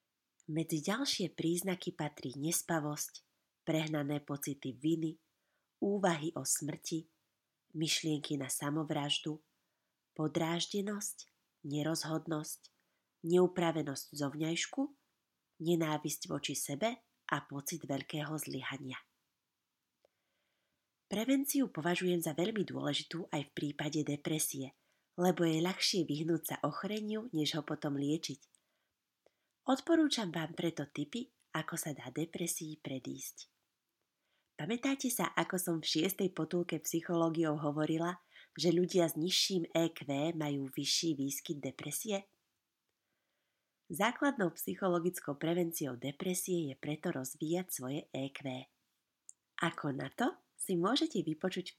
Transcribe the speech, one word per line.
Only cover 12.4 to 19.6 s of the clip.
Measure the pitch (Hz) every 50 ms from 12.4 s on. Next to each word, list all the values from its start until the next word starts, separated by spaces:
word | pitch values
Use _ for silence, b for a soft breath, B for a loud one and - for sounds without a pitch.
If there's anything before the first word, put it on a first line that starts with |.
| 156 - - - - - _ _ _ _ _ _ _ _ _ _ -
neupravenosť | 160 180 180 180 175 180 185 170 165 160 160 147 143 135 - - - -
zovňajšku, | 143 147 139 139 151 160 160 170 170 - - - 269 269 302 - _ _ _ _ _ _ _ _ _ _ _ _ _ 151
nenávisť | 165 175 165 165 156 151 147 - 151 - - - 185
voči | 156 143 - - 143
sebe | - - - 143 135 220 226 254 - _ _ _ _ _
a | - 160 143 -
pocit | - 139 143 139 - 175 156 -
veľkého | 135 139 - - - - 151 147 147 156 151
zlyhania. | - 139 135 131 127 - 135 135 139 127 127 - - _ _ _ _ _ _ _ _ _ _ _